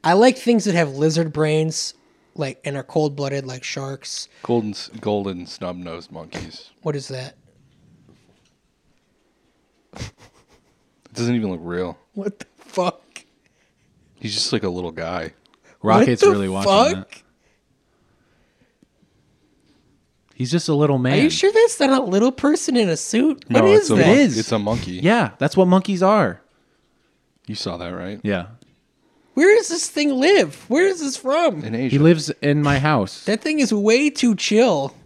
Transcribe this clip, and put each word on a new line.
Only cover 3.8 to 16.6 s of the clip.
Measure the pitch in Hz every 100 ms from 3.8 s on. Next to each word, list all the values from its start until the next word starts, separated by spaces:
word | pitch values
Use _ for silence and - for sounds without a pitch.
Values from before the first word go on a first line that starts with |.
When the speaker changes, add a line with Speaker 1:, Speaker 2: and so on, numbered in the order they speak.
| 135 135 - - - _
Speaker 2:
Golden | - 120 107
s-, | 101 - -
golden | 107 104 98 90 87
snub-nosed | - 92 90 87 85 82
monkeys. | 85 80 - 82 - - _
Speaker 1:
What | 160 143
is | 131
that? | 131 135 _ _ _ _ _ _ _ _ _ _ _ _ _ _ _ _ _ _ _ _ _ _ _ _ _ _ -
Speaker 2:
It | - _ _ _ _ _ _ _ _ _ _
doesn't | - 117 120
even | 107
look | 87
real. | 85 87 90 80 _
Speaker 1:
What | - 196 196
the | - _
fuck? | - - 180 - _ - _ _ _ _ _ _ _ _ _ _
Speaker 2:
He's | 107
just, | 101 -
like, | 110
a | 95
little | 90 90
guy. | 80 82 90 80 _ _ _ _ _
Speaker 3:
Rocket's | 104 113 - 120
Speaker 1:
What | 392
the |
Speaker 3:
really | 101 95
watching | 95